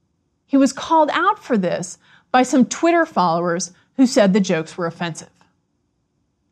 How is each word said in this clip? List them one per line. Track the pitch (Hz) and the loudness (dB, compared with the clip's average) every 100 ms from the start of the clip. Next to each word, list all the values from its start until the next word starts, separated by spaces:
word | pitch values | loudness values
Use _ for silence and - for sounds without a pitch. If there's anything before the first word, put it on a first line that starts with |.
| _ _ _ _ _ | _ _ _ _ _
He | 277 | 2
was | 269 | 2
called | - - 320 302 | -2 -2 0 2
out | - 381 415 | 0 -2 -2
for | - 226 | -2 -2
this | 180 170 180 - _ _ _ | -2 -4 -8 -16 _ _ _
by | 254 | 0
some | 254 285 240 | 2 2 2
Twitter | - 330 339 320 | 0 0 2 0
followers | - 180 165 175 170 - _ _ - | 0 0 0 -2 -4 -8 _ _ 0
who | 254 | 2
said | 254 202 | 4 2
the | 208 | 2
jokes | 185 170 160 - | 0 -2 -4 -8
were | 165 | -8
offensive. | - 170 160 - _ _ _ _ _ _ _ _ _ _ _ _ | -6 -10 -10 -18 _ _ _ _ _ _ _ _ _ _ _ _